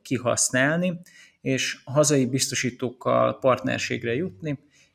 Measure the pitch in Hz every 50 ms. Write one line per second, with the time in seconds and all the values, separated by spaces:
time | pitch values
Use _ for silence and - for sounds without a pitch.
0 | _ - 131 113 120 120 113 107 - - - 127 131 143 160 170 180 185 170 170
1 | - - - - - - _ _ - 135 135 127 - - - - - - 127 147
2 | 151 143 151 139 131 117 127 135 - - 131 - - 127 - - 131 120 120 -
3 | - 123 123 120 120 120 135 - - 135 123 - - 127 120 110 - - 127 120
4 | - 113 117 131 175 190 185 - - 151 143 - _ _ _ _ _ _ _